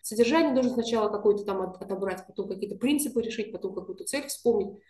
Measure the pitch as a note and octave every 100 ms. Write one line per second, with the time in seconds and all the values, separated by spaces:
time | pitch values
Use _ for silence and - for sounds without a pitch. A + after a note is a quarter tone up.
0 | - G#3+ A#3 E4 D#4 C4 B3 A#3+ A3+ A3+
1 | G#3 G#3 G#3 G3+ G3+ F#3+ F3+ - G3 F#3+
2 | F#3+ F#3 - - F#3+ F#3+ G3+ G3+ B3+ D4
3 | - A#3 A3+ - G#3 - F#3+ G3 F#3+ F#3
4 | - C#4+ - - A#3+ G#3 G3 -